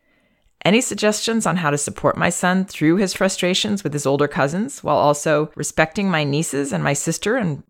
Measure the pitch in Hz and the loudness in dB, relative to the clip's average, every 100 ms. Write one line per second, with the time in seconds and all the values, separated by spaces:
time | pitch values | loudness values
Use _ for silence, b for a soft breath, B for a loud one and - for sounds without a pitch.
0 | _ _ _ _ _ - - 220 - 202 | _ _ _ _ _ -4 2 2 2 0
1 | 214 208 - 226 208 180 151 143 - - | 0 0 0 0 0 0 0 -2 -2 -2
2 | 147 - 170 - 180 185 190 - 151 175 | 0 2 0 0 0 0 -2 0 2 4
3 | 190 - 190 - 180 185 208 202 151 147 | 2 0 -2 0 0 0 -2 -2 -4 -2
4 | 139 143 143 170 139 175 262 - - 135 | 0 2 2 0 0 0 -6 -6 -2 2
5 | 143 147 160 147 151 - 151 - 160 - | 4 2 2 0 0 -4 -4 0 0 0
6 | 196 160 147 143 160 139 143 180 143 139 | 0 0 0 0 -2 -4 -4 -2 -2 -2
7 | - 165 202 254 180 139 | -2 -2 -2 0 -2 -4